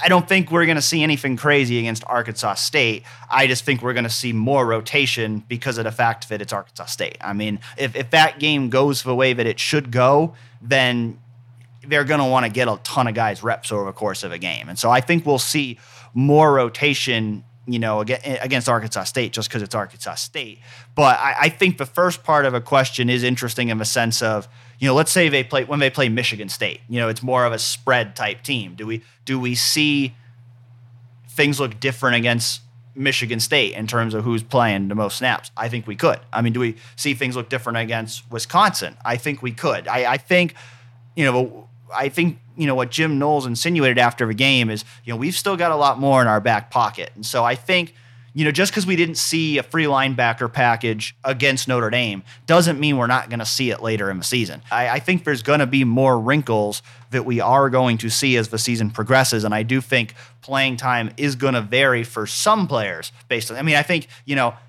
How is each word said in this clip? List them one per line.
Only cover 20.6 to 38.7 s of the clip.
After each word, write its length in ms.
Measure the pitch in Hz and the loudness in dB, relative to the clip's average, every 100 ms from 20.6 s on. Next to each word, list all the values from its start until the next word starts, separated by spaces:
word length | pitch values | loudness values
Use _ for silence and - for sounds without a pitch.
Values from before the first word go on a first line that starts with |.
| - - - | -20 -20 -6
But 240 | - 139 123 | 4 4 4
I, 160 | 135 - | 2 2
I 80 | 156 | 2
think 300 | - 190 175 | 2 0 0
the 80 | 135 | -4
first 360 | - 180 - | 0 0 0
part 220 | - 151 | 0 2
of 100 | 139 | 2
a 60 | 123 | 0
question 500 | 120 139 127 - 123 | 2 2 2 0 0
is 140 | 123 | 2
interesting 460 | 123 123 120 127 120 | 0 -2 -4 -4 -2
in 80 | 110 | -2
the 60 | |
sense 380 | 110 123 113 113 | -2 0 0 0
of, 260 | 113 107 - - - - | 0 -2 -6 -16 -20 -2
you 100 | 135 | 2
know, 60 | |
let's 180 | 135 160 | 4 4
say 160 | 185 160 | 4 4
they 160 | 139 | 2
play, 200 | 120 139 | 0 -2
when 140 | 127 147 | -2 2
they 100 | 135 | 2
play 200 | 147 127 | 2 0
Michigan 400 | 113 120 107 98 | 2 -2 -4 -8
State, 320 | - 101 - - | -6 -6 -6 -6
you 120 | 120 | -2
know, 80 | 113 | -2
it's 140 | 110 | -2
more 220 | 127 127 120 | 0 2 2
of 60 | |
a 60 | 110 | 0
spread 580 | - - - 123 104 - | -4 -4 2 2 2 -4
type 260 | 107 98 | -6 -6
team. 320 | - 127 92 | -6 -6 -8
Do 120 | 90 107 | -10 -8
we, 160 | 113 - _ | -8 -10 _
do 140 | - 131 | -6 -4
we 160 | 123 | -2
see 600 | 120 - 156 151 143 131 - - - - - - - - - - - - | -2 0 0 2 0 -2 -6 -20 -20 -20 -20 -20 -20 -20 -20 -20 -20 -8
things 280 | - 147 139 | 0 0 0
look 220 | 131 107 | -4 -4
different 360 | 135 120 131 120 | -6 -2 0 2
against 440 | 120 117 117 - - - - | 2 0 -2 -6 -12 -20 -18
Michigan 460 | 135 135 131 113 113 | -6 -2 -2 -2 -4
State 340 | 107 147 110 | 0 2 2
in 120 | - 110 | -2 -4
terms 280 | 120 113 | -2 -2
of 100 | 107 | -2
who's 180 | 117 113 | -2 -2
playing 460 | 113 131 113 98 98 | 0 2 2 2 -2
the 60 | |
most 220 | 104 101 - | -2 -4 -2
snaps? 340 | 127 104 - - | -2 -2 -6 -10
I 120 | 117 | -8
think 180 | 120 107 | -8 -8
we 100 | 104 | -2
could. 240 | 165 - - | 0 0 -4
I 100 | - | -2
mean, 100 | 117 | 0
do 80 | 117 | 0
we 160 | 120 110 - - | -2 -4 -12 -6
see 180 | 147 | -4
things 200 | 127 131 | -2 -2
look 140 | 123 113 | -4 -4
different 300 | 131 117 117 | -6 -4 -4
against 520 | 113 113 110 - - | -4 -4 -6 -12 -12
Wisconsin? 640 | 117 - 180 208 | -10 -2 2 2